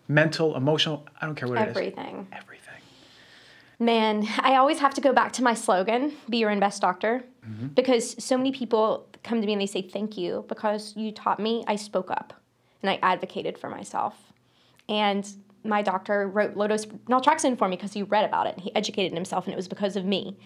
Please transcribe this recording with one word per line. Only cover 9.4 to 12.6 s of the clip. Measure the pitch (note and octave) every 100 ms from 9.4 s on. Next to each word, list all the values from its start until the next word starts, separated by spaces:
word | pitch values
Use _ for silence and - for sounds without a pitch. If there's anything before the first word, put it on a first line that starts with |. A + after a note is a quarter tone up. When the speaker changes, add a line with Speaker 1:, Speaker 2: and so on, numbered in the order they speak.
| G#3
Speaker 2:
me |
and | G#3
they | G3+
say, | G3+
"Thank | G3 G3+ G#3+ G3+
you, | F3 G3+ G#3
because | - A3 G#3 G#3 G#3
you | A3
taught | G#3 - F#3+
me, | G#3+ A3+ -
I | G#3
spoke | G#3 F#3 F#3
up, | - - - _ _